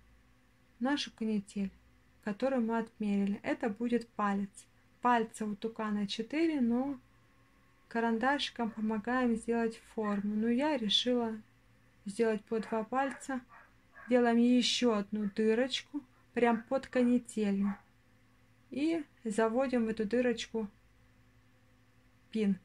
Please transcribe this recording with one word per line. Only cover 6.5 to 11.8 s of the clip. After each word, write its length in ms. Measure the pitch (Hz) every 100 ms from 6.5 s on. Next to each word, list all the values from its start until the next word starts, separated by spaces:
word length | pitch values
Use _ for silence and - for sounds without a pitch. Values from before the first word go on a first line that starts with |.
| 302
но 380 | 233 240 277 269 - _ _ _ _ _ _ _ _
карандашиком 840 | 233 233 226 254 285 - - 226
помогаем 680 | 220 214 220 240 254 247 226
сделать 460 | 226 233 226 226 - -
форму. 400 | 214 202 202 214
Но 140 | 226
я 280 | 240 302 277
решила 640 | 214 - 247 247 226 220 - _ _ _